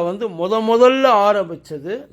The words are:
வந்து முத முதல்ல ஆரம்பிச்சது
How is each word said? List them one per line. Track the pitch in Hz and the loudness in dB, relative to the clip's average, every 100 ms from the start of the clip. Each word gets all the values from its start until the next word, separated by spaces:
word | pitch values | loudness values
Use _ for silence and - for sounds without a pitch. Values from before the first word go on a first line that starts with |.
வந்து | 175 202 226 | -2 -6 -8
முத | 165 185 220 220 | -6 -4 -2 0
முதல்ல | 226 254 262 269 214 | 4 4 4 4 4
ஆரம்பிச்சது | 202 208 170 165 - 147 160 247 - | 2 0 -4 -10 -14 -12 -10 -12 -14